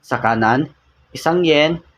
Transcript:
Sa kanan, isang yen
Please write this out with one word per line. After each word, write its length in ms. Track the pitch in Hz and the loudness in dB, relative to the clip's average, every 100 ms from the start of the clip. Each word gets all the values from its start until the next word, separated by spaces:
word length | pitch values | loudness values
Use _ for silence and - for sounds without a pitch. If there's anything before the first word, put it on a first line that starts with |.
Sa 160 | - 120 | -6 -4
kanan, 560 | 117 113 110 123 156 _ _ _ _ | -2 0 0 0 -2 _ _ _ _
isang 320 | - 160 175 | -6 -2 0
yen 400 | 170 151 156 170 - | 2 2 2 -2 -10